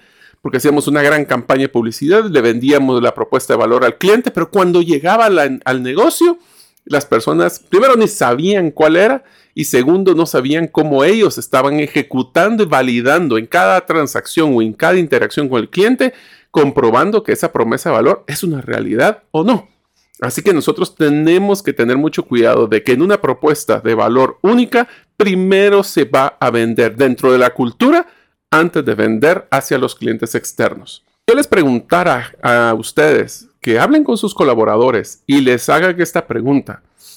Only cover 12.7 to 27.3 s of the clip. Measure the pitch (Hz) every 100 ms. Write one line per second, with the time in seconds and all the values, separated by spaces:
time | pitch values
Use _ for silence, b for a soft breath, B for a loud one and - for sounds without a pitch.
12.7 | 147 127 120 120 156 165 113 113 175 190
13.7 | 190 - 160 143 - - - 160 123 113
14.7 | 107 160 185 165 123 107 - 143 123 107
15.7 | - 208 254 262 - b b b - 220
16.7 | - 120 117 165 214 - 107 165 - 113
17.7 | 131 175 123 143 190 - 147 180 143 123
18.7 | 110 107 107 165 214 _ 156 185 226 -
19.7 | _ _ _ _ - 120 131 170 170 139
20.7 | 147 - - 151 147 156 180 202 196 -
21.7 | 139 120 127 151 147 - 120 113 117 113
22.7 | 107 - 123 180 202 - 127 151 147 -
23.7 | 110 113 110 110 120 - - 185 240 247
24.7 | 240 247 B B - 202 185 185 190 202
25.7 | 202 190 - 139 135 139 - 131 117 113
26.7 | 113 113 110 135 123 131